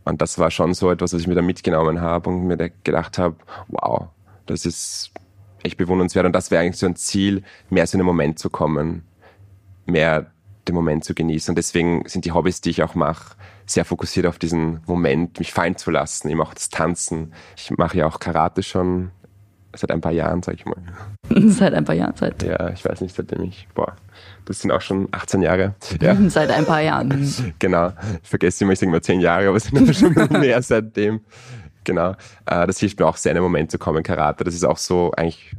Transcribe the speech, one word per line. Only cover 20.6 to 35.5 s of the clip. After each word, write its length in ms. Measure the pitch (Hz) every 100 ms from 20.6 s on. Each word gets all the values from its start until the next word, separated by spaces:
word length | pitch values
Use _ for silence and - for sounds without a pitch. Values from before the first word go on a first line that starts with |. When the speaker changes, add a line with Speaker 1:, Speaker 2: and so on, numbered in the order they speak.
| -
Speaker 1:
mal. 100 | - 87 - - - -
Speaker 2:
<laughs> 160 | - 214
Seit 260 | 185 190
ein 140 | 156 151
paar 80 |
Jahren, 180 | 160 -
seit 280 | - - -
Speaker 1:
Ja, 260 | 90 87 85
ich 160 | 92
weiß 160 | - -
nicht, 140 | 92 -
seitdem 280 | 90 87
ich, 220 | 92 - -
boah, 220 | - - - - - - -
das 160 | - 95
sind 100 | 95
auch 120 | 90
schon 260 | - 98 95
achtzehn 280 | - - 98
Jahre. 340 | 82 92 101 104 - 85
Ja. 160 | - 196
Speaker 2:
<laughs> 60 | 190
Seit 220 | 156 151
ein 160 | - 156
paar 160 | 156
Jahren. 720 | 156 135 127 139 143 - 110 -
Speaker 1:
Genau. 340 | 95 87 87 104 104 85
Ich 60 | -
vergesse 360 | - 87 -
immer, 100 | 98
ich 60 | 95
sage 100 | 95
immer 100 | 82
zehn 200 | - 92
Jahre, 280 | 85 85 98
aber 80 | 101
es 80 |
sind 140 | - 139
aber 160 | 254
schon 180 | 139 196
Speaker 2:
<laughs> 280 | 151 - 156
Speaker 1:
mehr 200 | 135 120
seitdem. 600 | 127 117 110 107 104 110 _ - - 123 78 _
Genau. 260 | - 87 90 95 - -
Äh, 220 | - 87 87
das 140 | 92
hilft 200 | 101 -
mir 60 | 80
auch 100 | -
sehr, 160 | 85
in 40 | 82
den 80 |
Moment 260 | 90 78 80
zu 80 | 85
kommen, 240 | 90 78
Karate. 420 | 80 80 76 -
Das 100 | 87
ist 100 | 85
auch 120 | 87 82
so 360 | - 90 87 -
eigentlich 400 | 82 - -